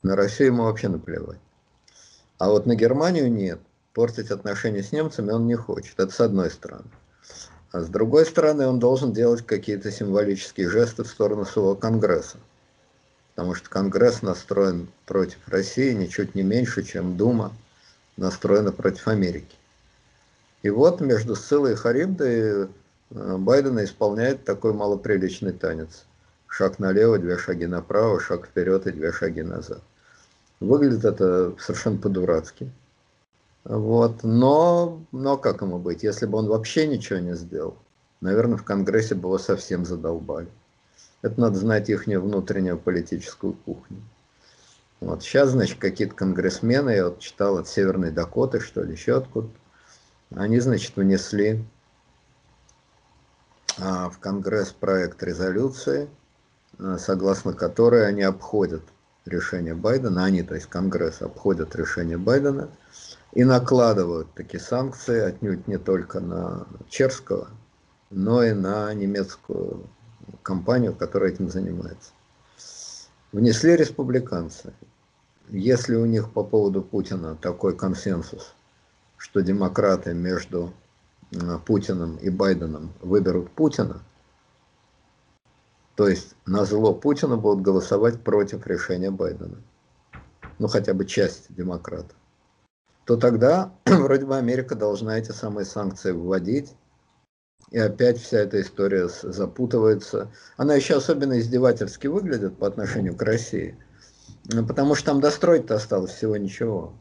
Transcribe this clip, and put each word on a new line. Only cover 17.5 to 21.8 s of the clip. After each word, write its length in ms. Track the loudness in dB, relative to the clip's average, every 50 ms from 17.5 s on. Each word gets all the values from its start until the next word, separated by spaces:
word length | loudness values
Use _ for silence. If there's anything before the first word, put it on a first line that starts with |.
| -8 -16 _ _ _ _ _ _ _ _ _ _ _
настроена 560 | -4 -4 -4 -4 -2 2 4 4 4 4 2
против 340 | -2 0 -2 -2 -2 0 -2
Америки. 500 | 0 0 2 0 0 -2 -6 -12 -16 -20 _ _ _ _ _ _ _ _ _ _ _ _ _ _ _ _ _ _ _ _ _
И 80 | -4 -2
вот 300 | 2 6 4 4 4 4
между 360 | 2 2 2 2 2 -2 -4
Сциллой 360 | -6 -2 0 2 2 2 2
и 40 | 0
Харибдой, 920 | 0